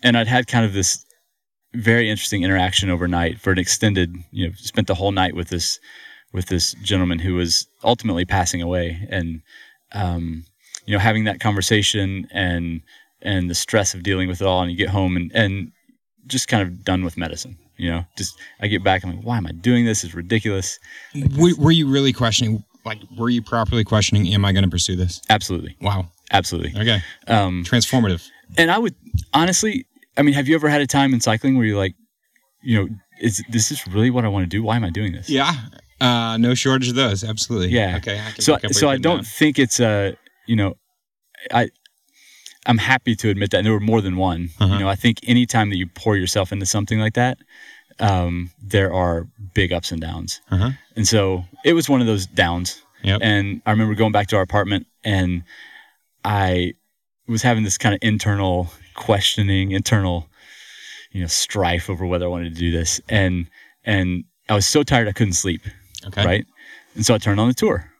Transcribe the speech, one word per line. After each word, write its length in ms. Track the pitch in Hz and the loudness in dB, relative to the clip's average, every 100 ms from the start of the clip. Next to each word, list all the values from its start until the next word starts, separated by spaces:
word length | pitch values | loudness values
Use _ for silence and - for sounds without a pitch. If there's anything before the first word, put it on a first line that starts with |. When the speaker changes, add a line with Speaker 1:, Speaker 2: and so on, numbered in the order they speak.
Speaker 1:
and 140 | 123 120 | 4 2
I'd 100 | 110 | 2
had 200 | 127 123 | 0 2
kind 180 | 123 110 | 2 2
of 80 | |
this 320 | 98 92 - _ _ _ _ _ _ _ | 0 -2 -4 _ _ _ _ _ _ _
very 360 | 120 113 117 110 | -2 2 4 2
interesting 340 | 107 - 104 | -2 -4 -2
interaction 460 | 92 95 90 92 98 | 2 2 2 0 0
overnight 500 | 87 87 87 85 - | 0 0 0 0 -2
for 120 | - | 0
an 80 | 92 | 0
extended, 560 | 85 - 107 101 87 87 - | 0 0 2 2 -2 -4 -12
you 160 | 101 85 | -6 -6
know, 60 | 87 | -6
spent 300 | - - - | -6 -4 -2
the 80 | 87 | -2
whole 160 | 98 | 0
night 240 | 95 92 82 | 0 -2 -2
with 140 | 87 | -6
this, 300 | 87 - - - - - - _ | -4 -4 -6 -12 -20 -20 -20 _
with 140 | 101 92 | -8 -2
this 260 | 90 - - | -2 -2 -4
gentleman 360 | - 95 90 85 | -4 0 0 -2
who 160 | 90 90 | -2 -2
was 320 | 87 - - _ | 0 -2 -4 _
ultimately 420 | - 120 110 87 92 | -2 0 -2 -2 0
passing 360 | 98 87 90 | 0 0 -2
away. 460 | 85 90 85 82 98 | -2 -2 -4 -6 -6
And, 320 | 95 85 80 _ - - _ _ | -6 -6 -8 _ -20 -20 _ _
um, 520 | 104 90 87 85 80 80 _ _ - - | -6 -4 -4 -6 -10 -14 _ _ -16 -4
you 80 | |
know, 60 | 101 | 0
having 260 | 107 107 107 | 2 2 0
that 140 | 95 | -2
conversation 880 | 110 101 92 107 101 107 98 95 - | -2 -2 2 2 2 0 -2 -4 -8
and, 500 | 95 92 87 85 82 - - _ _ | -4 -2 -2 -4 -8 -12 -20 _ _
and 280 | - 95 87 | -4 -2 -2
the 60 | 87 | -4
stress 380 | - 110 98 | 0 0 0
of 80 | 92 | -4
dealing 240 | 87 95 92 | -4 -2 -2
with 120 | 87 | -2
it 60 | 95 | 0
all, 140 | 92 | 0
and 100 | 90 | 0
you 60 | 90 | -2
get 120 | 92 | -2
home 260 | 98 92 90 | 0 0 0
and, 160 | 85 | -2
and 380 | 110 104 98 82 _ _ _ _ _ - | 0 0 -2 -8 _ _ _ _ _ -8
just 200 | 127 - | -6 0
kind 160 | 113 | 0
of 200 | 92 90 | 0 -4
done 200 | - 92 | -2 -2
with 140 | 90 87 | -2 -6
medicine, 400 | 82 - 127 - _ - | -8 -8 -14 -16 _ -8
you 120 | 85 | -4
know? 160 | 85 85 - | -4 -6 -10
Just, 220 | 95 - - _ | -12 -12 -20 _
I 60 | 104 | -4
get 160 | 104 | 0
back, 200 | 98 95 | 0 0
I'm 120 | 95 87 | -2 -8
like, 100 | 113 | -4
"Why 120 | 120 | -4
am 80 | 85 | -4
I 60 | |
doing 320 | 82 107 120 117 | -4 2 2 2
this? 180 | 107 | 0
It's 100 | 85 | -4
ridiculous." 680 | 82 87 113 110 98 90 - - - - | -10 -2 -2 0 -4 -6 -10 -16 -20 -14
Speaker 2:
W-, 420 | 143 139 139 175 156 | -2 0 4 4 6
were 140 | 147 | 4
you 160 | 165 143 | 4 4
really 260 | 139 139 | 2 2
questioning, 500 | 120 120 110 117 107 - _ 113 | 2 0 2 0 -2 -4 _ -12
like, 140 | 107 - 95 | -12 -12 -4
were 120 | 117 | 0
you 120 | 120 | 0
properly 420 | 107 117 110 120 | 0 -2 0 0
questioning, 500 | 107 110 104 104 87 | 2 2 4 2 2
"Am 120 | 104 101 | 2 2
I 80 | |
gonna 160 | 95 95 | 4 2
pursue 260 | 87 - 90 | 0 -2 0
this?" 260 | 90 - - | -2 -4 0
Speaker 1:
Absolutely. 460 | 107 - 85 80 - | 0 0 -6 -6 -6
Speaker 2:
Wow. 280 | 101 98 87 _ - | -2 -2 -4 _ -2
Speaker 1:
Absolutely. 480 | 98 95 85 82 78 | -2 0 -4 -4 -2
Speaker 2:
Okay. 220 | 113 107 - - - | 0 0 -2 -16 0
Speaker 1:
Um, 360 | 113 95 90 87 | 2 2 -2 0
Speaker 2:
Transformative. 600 | 123 - 131 107 87 - _ _ - | 0 2 2 2 0 -6 _ _ 2
Speaker 1:
and 140 | 165 | 4
I 60 | 196 | 4
would, 180 | 233 - - - - | 0 -4 -6 -6 0
honestly, 520 | 143 170 180 220 202 - _ _ - | 2 2 2 0 -2 -8 _ _ 2
I 60 | |
mean, 120 | 147 143 | 2 2
have 120 | 135 | 2
you 80 | 160 | 2
ever 140 | 151 | 4
had 100 | 147 | 2
a 60 | 139 | 2
time 260 | 139 139 | 2 4
in 60 | 127 | 2
cycling 380 | 117 110 135 131 | 2 0 2 2
where 80 | 110 | 2
you're 120 | 101 | 0
like, 180 | 95 - _ _ _ _ _ _ | -2 -4 _ _ _ _ _ _
you 160 | 135 113 | 0 0
know, 120 | 98 104 _ _ | 0 -6 _ _
"Is, 220 | 117 98 117 | -2 -2 -4
this 220 | 117 107 | -2 -2
is 140 | - - | -4 -4
really 240 | 98 120 | 0 2
what 120 | 123 | 2
I 40 | 113 | 0
wanna 160 | 98 87 | 0 -2
do? 160 | 98 | -2
Why 120 | 110 117 | 0 0
am 60 | 101 | 0
I 60 | |
doing 200 | 85 107 | -2 -4
this?" 180 | 87 87 | -6 -2
Speaker 2:
Yeah. 220 | 135 143 151 110 - _ _ | 0 0 -2 -8 -20 _ _
Uh, 380 | 127 120 117 113 | 0 2 0 2
no 160 | 120 | 2
shortage 340 | 123 135 131 123 | 2 2 2 0
of 80 | 123 | 0
those. 280 | 127 98 107 | 0 0 -4
Absolutely. 440 | 110 - 117 90 | -6 -4 -2 0
Speaker 1:
Yeah. 280 | 120 101 85 | 2 2 -2
Speaker 2:
Okay. 200 | 92 101 | -4 -8
I 140 | 107 | -8
can, 100 | - | -2
Speaker 1:
So, 120 | - | 2
Speaker 2:
I 60 | 151 | 2
can 120 | 107 | 2
Speaker 1:
so 80 | - 147 | 2 2
Speaker 2:
break 20 | |
Speaker 1:
I 20 | 135 | 2
Speaker 2:
them 60 | |
Speaker 1:
don't 160 | 156 175 | 2 0
Speaker 2:
down. 60 | - | -4
Speaker 1:
think 340 | - 151 143 | 0 2 4
it's 220 | 127 - | 2 2
a, 340 | 117 104 98 - _ _ - | 2 2 -2 -6 _ _ -2
you 100 | 113 | 0
know, 200 | 98 - _ _ _ _ _ - - | 0 -4 _ _ _ _ _ -20 -2
I, 180 | - - _ _ _ _ _ _ - - - - | 0 0 _ _ _ _ _ _ -20 -20 -10 0
I'm 120 | 113 | 2
happy 380 | - 131 - 107 | 4 0 2 0
to 140 | 110 | 0
admit 220 | 101 101 | 0 0
that. 60 | 98 | 2
And 60 | 104 | 2
there 80 | |
were 60 | 107 | 2
more 180 | 104 113 | 2 2
than 160 | 95 90 | 2 0
one. 340 | 92 85 87 - | 0 -2 -6 0
Speaker 2:
Uh-huh. 140 | 98 98 | 2 2
Speaker 1:
You 40 | |
know, 80 | 98 | 0
I 60 | 98 | 0
think 240 | 120 113 | 0 0
any 220 | - 123 120 | 2 2 2
time 240 | 120 107 | 0 0
that 40 | 95 | -2
you 100 | 87 | -6
pour 280 | - - 104 | -4 0 0
yourself 360 | 90 107 92 | 0 -2 -2
into 120 | 98 95 | -4 -2
something 340 | 107 95 113 | -2 0 0
like 140 | 107 120 | 0 2
that, 220 | 123 131 _ - - - _ - | 0 -2 _ -20 -20 -20 _ -2
um, 520 | 101 95 87 87 87 _ | 0 2 0 -2 -6 _
there 320 | 101 104 95 | -2 0 2
are 340 | 90 90 85 85 _ 98 | 0 0 0 -6 _ -6
big 200 | - 92 | -2 0
ups 180 | 87 - | -2 -4
and 80 | 82 | -8
downs. 400 | 80 82 85 - _ | -8 -10 -10 -12 _
Speaker 2:
Uh-huh. 200 | 92 117 135 _ - | -2 -2 -4 _ -2
Speaker 1:
And 100 | 104 | 2
so 360 | 113 95 92 90 - 147 | 2 2 -2 -6 -2 2
it 80 | |
was 160 | 170 156 | 2 4
one 100 | 135 | 2
of 60 | 117 | 4
those 180 | 104 95 | 0 -2
downs. 540 | - 87 87 90 - _ _ | 0 0 0 -4 -8 _ _
Speaker 2:
Yep. 160 | 98 101 | -2 0
Speaker 1:
And 400 | 110 104 101 - - | 2 0 0 -4 0
I 60 | |
remember 220 | 107 110 107 | 2 2 2
going 160 | 110 | 2
back 140 | 107 104 | 2 2
to 80 | 104 | 0
our 40 | |
apartment 460 | 92 104 95 98 - _ | 2 0 0 -2 -4 _
and 400 | 110 95 90 87 85 - - - - _ _ _ | -2 0 0 -2 -6 -20 -20 -20 -20 _ _ _
I 500 | 101 104 95 90 90 - _ _ _ _ - | 0 2 2 2 -2 -6 _ _ _ _ -4
was 140 | 113 | 0
having 220 | 123 113 | 2 2
this 140 | 107 - | 0 0
kind 160 | 110 101 | 0 0
of 40 | |
internal 680 | 113 104 107 101 95 90 87 - - - | 0 0 0 0 0 0 -2 -10 -20 -12
questioning, 760 | - 104 - - 98 95 95 | 0 2 2 0 0 2 0
internal, 560 | 95 - 107 92 87 80 _ - - - - - - - | -2 0 0 0 -4 -8 _ -20 -20 -20 -20 -20 -20 -12
you 100 | 98 | -8
know, 60 | 87 | -4
strife 640 | - - 104 90 87 - | -2 -2 0 0 0 -4
over 160 | 87 90 | -4 -2
whether 200 | 90 87 | -2 -2
I 40 | |
wanted 240 | 87 85 | -4 -6
to 60 | 82 | -2
do 120 | 85 | 0
this. 280 | 82 85 - - | 0 -2 -4 0
And, 380 | 107 92 90 85 - - _ | 2 2 0 -4 -12 -20 _
and 400 | - 101 92 90 - _ - | -2 0 0 -2 -6 _ -2
I 80 | 107 | 0
was 120 | 98 | 2
so 160 | 151 | 2
tired 240 | 143 131 107 | 2 2 0
I 40 | |
couldn't 220 | 98 107 | 0 0
sleep. 280 | 87 95 82 - - _ - 101 | 0 -2 -4 -8 -16 _ -18 -10
Speaker 2:
Okay. 180 | 98 98 | -2 0
Speaker 1:
Right? 200 | 101 - _ - - _ - | 0 -4 _ -20 -20 _ -6
And 100 | 107 | 0
so 80 | |
I 40 | 110 | 2
turned 220 | 107 101 | 2 2
on 80 | 113 | 2
the 60 | |
tour. 380 | 127 214 - - _ | 2 0 0 -6 _